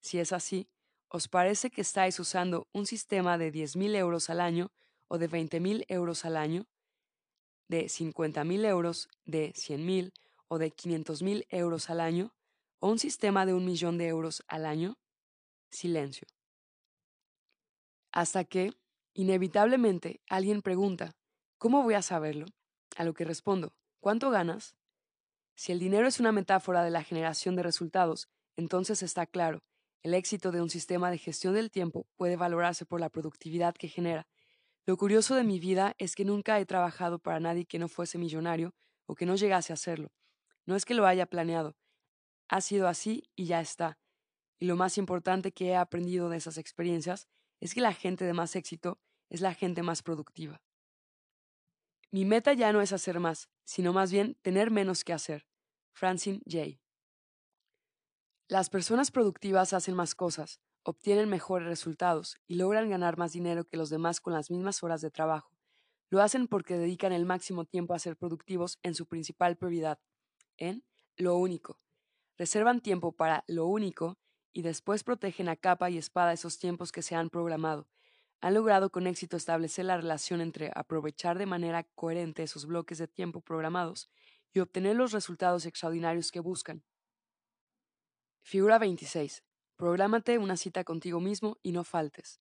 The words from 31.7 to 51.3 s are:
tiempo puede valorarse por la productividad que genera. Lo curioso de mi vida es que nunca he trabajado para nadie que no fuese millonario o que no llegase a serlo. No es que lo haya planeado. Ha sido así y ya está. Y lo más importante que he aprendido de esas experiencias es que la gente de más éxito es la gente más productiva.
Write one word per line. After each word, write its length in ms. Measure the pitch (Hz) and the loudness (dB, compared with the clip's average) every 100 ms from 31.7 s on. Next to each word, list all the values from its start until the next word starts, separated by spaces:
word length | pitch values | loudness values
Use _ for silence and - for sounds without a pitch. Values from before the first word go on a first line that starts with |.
tiempo 360 | 196 175 170 - _ | -2 -4 -4 -10 _
puede 200 | 180 175 | -2 2
valorarse 500 | 175 170 175 170 170 | 0 2 0 0 -6
por 140 | 175 | -4
la 100 | 160 | -4
productividad 640 | 160 156 - 165 165 170 | -4 -8 -8 -6 0 0
que 140 | 175 170 | 0 -8
genera. 380 | - 170 165 156 _ _ _ _ _ - | -4 -2 -2 -8 _ _ _ _ _ -2
Lo 100 | 185 | 2
curioso 380 | 202 214 220 | 6 6 6
de 100 | 262 | 4
mi 140 | 233 190 | 2 0
vida 360 | 175 185 196 - | 0 2 2 0
es 160 | 190 | -8
que 100 | - | -2
nunca 340 | 196 202 202 214 | 0 0 2 0
he 40 | |
trabajado 540 | 190 185 175 - 180 170 | 2 0 0 0 -4 -2
para 220 | - 165 | -4 -2
nadie 260 | 165 170 170 | 0 -2 -4
que 120 | 170 | -4
no 100 | 165 | -6
fuese 280 | - 175 170 | -4 -6 -4
millonario 580 | 170 160 165 165 165 - _ _ | -4 -2 -2 -2 -2 -6 _ _
o 120 | _ 156 | _ -4
que 100 | 175 | 0
no 100 | 190 | 2
llegase 360 | 208 185 170 | 4 2 0
a 40 | 165 | -6
serlo. 360 | - 165 151 _ _ _ _ _ | -6 -6 -8 _ _ _ _ _
No 120 | - 190 | -2 -2
es 100 | - | 0
que 80 | |
lo 120 | 247 202 | 4 6
haya 200 | 185 175 | 6 2
planeado. 500 | 180 165 165 156 - _ _ _ _ _ _ _ | 0 0 0 -2 -8 _ _ _ _ _ _ _
Ha 140 | 190 | -2
sido 260 | - 202 185 | 0 2 2
así 360 | 165 - 220 - | 0 -2 -4 -6
y 100 | - 175 | -8 0
ya 140 | 170 | 0
está. 380 | 160 - 165 156 _ _ _ _ _ _ | 0 -4 -4 -6 _ _ _ _ _ _
Y 60 | 180 | 0
lo 100 | 175 | 2
más 220 | 185 180 | 2 2
importante 540 | 185 180 170 185 190 | -2 -2 0 0 0
que 140 | - 185 | -4 0
he 100 | 180 | 2
aprendido 520 | 175 175 175 180 175 | 2 0 -2 -2 -2
de 60 | 170 | -4
esas 200 | 160 160 | -6 -10
experiencias 720 | 156 - 170 170 156 190 - _ _ _ | -12 -6 -2 -2 -2 -6 -10 _ _ _
es 140 | 175 | -8
que 60 | - | 2
la 120 | 240 | 2
gente 320 | 185 190 180 | 2 -4 -2
de 80 | 185 | -2
más 240 | 170 165 190 | 0 -2 -4
éxito 440 | 165 165 180 180 _ _ _ | -8 -8 -8 -8 _ _ _
es 120 | 170 | -4
la 140 | 190 | -4
gente 280 | 175 185 175 | -2 -4 -2
más 200 | 170 165 | -2 -4
productiva. 600 | - 165 151 - 156 151 _ _ _ _ _ _ _ | -4 -8 -8 -12 -14 -14 _ _ _ _ _ _ _